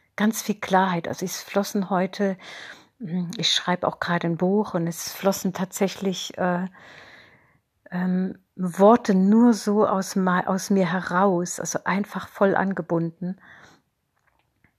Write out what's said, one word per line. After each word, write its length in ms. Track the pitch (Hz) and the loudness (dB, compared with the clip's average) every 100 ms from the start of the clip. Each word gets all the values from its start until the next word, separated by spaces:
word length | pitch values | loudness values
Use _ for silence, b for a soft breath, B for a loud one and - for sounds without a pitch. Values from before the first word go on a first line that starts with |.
| _ - | _ -2
ganz 260 | 214 220 | -2 -2
viel 180 | - 208 | -4 -6
Klarheit. 480 | - 185 190 170 - | 2 2 2 0 -4
Also 180 | - 185 | -6 -8
es 160 | - | -8
flossen 480 | - 196 202 208 180 | -4 -4 -2 -2 -2
heute, 480 | 185 185 - 202 190 B B B B B - | 0 -2 -2 -4 -4 B B B B B -16
mm, 320 | 185 180 170 - | -8 -6 -6 -4
ich 140 | 170 | -2
schreib 320 | - - 180 | -2 -2 -2
auch 160 | - - | -2 -4
gerade 280 | - 170 170 | -2 -2 0
ein 100 | 165 | 0
Buch 360 | 180 202 196 | 2 2 0
und 140 | 180 170 | -2 -4
es 240 | 170 - | -6 -10
flossen 400 | - 190 196 190 | -2 -2 0 -2
tatsächlich, 840 | 180 190 - 180 - 190 180 - - | -4 -6 -2 -2 -2 -6 -6 -8 -4
äh, 300 | 180 175 185 B B B B B B B B B _ _ - | -2 -2 -4 B B B B B B B B B _ _ -10
ähm, 460 | 180 185 185 185 180 _ - | -4 -2 0 -2 -6 _ -6
Worte 600 | 185 165 202 240 240 190 | -4 6 8 8 6 4
nur 380 | 190 220 240 | 6 6 6
so 340 | 208 214 208 - | 4 0 2 2
aus 280 | 190 190 196 | 0 -2 -2
ma-, 300 | 185 180 - | 2 0 0
aus 240 | 185 - | -2 0
mir 220 | 196 175 | 0 2
heraus, 680 | 185 180 180 202 175 180 - | -2 -2 2 2 2 -2 -6
also 200 | - - - | -6 -6 -4
einfach 420 | 185 202 185 - | -4 -4 -8 -8
voll 280 | - 196 - | 0 2 2
angebunden. 840 | 190 180 170 170 165 - 180 190 B B B B _ _ _ _ _ _ _ _ _ | 0 -4 -2 -2 -2 -6 -10 -10 B B B B _ _ _ _ _ _ _ _ _